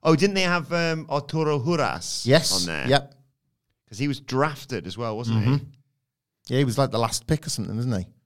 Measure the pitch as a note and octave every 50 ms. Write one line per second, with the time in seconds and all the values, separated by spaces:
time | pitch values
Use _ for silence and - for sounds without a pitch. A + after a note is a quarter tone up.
0 | - D#3 D#3+ D3 D#3+ G3+ G3 F#3+ F#3 F3+ F3 F3 D#3 C3 E3 E3+ E3+ E3 D#3+ D#3+
1 | D3+ D#3 D3 C#3+ C#3 - - D#3+ D#3+ D3+ D3+ C#3+ A#2 D3 F3 D#3+ C3+ G2+ C#2 -
2 | - - - - - A2+ C3 D#3+ - - - F#2+ F2+ F2 E2 D2+ C2+ B2 C3 C#3+
3 | C#3 - - _ _ _ _ _ _ _ _ _ _ _ _ _ _ _ A2+ F#2+
4 | C3+ D3 C#3 - - - B2+ C3 C#3+ D#3 D3 C3 - - B2+ G2+ E2 F2 F2+ G#2
5 | A#2+ A#2 A2 G#2+ G#2+ A2 A2+ A2+ G#2 A#2+ C3+ D3 - - - _ _ _ _ _
6 | _ _ _ _ _ _ _ _ _ - B2 C3 C#3+ C3 A2 A#2+ C#3 C3 F#2 A2
7 | A#2 A2+ - - - - D#3+ D3+ - - - - G#2+ - G#2 A2 A#2 B2+ A#2+ F#2+
8 | F2+ - _ _ _